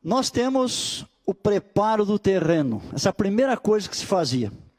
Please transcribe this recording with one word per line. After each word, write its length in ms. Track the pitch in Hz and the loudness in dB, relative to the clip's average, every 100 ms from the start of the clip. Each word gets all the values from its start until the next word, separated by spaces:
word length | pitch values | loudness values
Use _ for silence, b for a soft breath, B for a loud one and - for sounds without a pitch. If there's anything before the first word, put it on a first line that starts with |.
nós 260 | 151 240 262 | 0 0 0
temos 760 | - 247 262 254 - - - - _ - | -2 0 0 0 -2 -6 -8 -12 _ -8
o 80 | |
preparo 720 | 190 214 202 - - 214 220 208 | -2 0 0 0 0 0 2 0
do 120 | 208 | 0
terreno. 640 | - 190 160 165 143 107 - | 2 2 2 2 2 -2 -6
Essa 160 | - 196 | -2 -2
é 20 | |
a 20 | |
primeira 440 | - 196 208 269 240 | 0 0 2 2 0
coisa 320 | - 214 180 | 2 0 0
que 80 | - | -10
se 80 | - | -2
fazia. 460 | 190 156 127 107 - - | 0 0 -2 -4 -8 -20